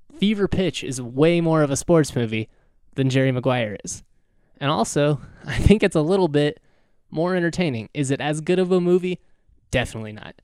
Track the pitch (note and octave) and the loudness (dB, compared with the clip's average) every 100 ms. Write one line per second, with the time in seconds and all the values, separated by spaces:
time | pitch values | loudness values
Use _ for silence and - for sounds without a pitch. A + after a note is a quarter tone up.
0 | - D4+ G3 G#3 F#3+ F3+ F3+ - - B2+ | -16 -2 0 0 0 0 -2 -2 -8 -8
1 | B2 C3 E3 E3+ E3 D#3+ D3 C#3 - E3 | -6 2 2 4 2 2 2 0 2 2
2 | D3 C3 A2+ A2 G#2+ _ _ _ _ - | 2 -2 -2 -4 -6 _ _ _ _ -2
3 | C3+ C3 C3 B2+ B2+ B2 A2 G2 F3+ - | 0 2 2 0 0 -2 -2 -8 -12 -14
4 | - _ _ _ _ - C#3 E3+ A3+ D3+ | -18 _ _ _ _ -6 -2 -2 0 0
5 | D3 D3 - - - - - G#3+ G3 E3 | 0 0 -6 -18 -8 4 6 6 4 2
6 | D3+ G3 F3 C#3+ D3 - _ _ _ _ | 2 2 2 2 0 -4 _ _ _ _
7 | - D3+ F3 F#3 E3+ D#3 E3+ A#2 G#2 D3 | -10 -4 -2 0 -2 -2 -4 -4 -6 -4
8 | C3+ C#3 C#3+ D3+ D#3 F3+ F3+ F#3 F3 F3+ | -2 -2 -4 -4 -2 0 2 2 2 2
9 | F3+ F3+ _ _ _ _ - C3 A2+ A2+ | 0 -8 _ _ _ _ -6 -4 -4 -8
10 | G#2+ G#2+ - - | -12 -14 -18 -20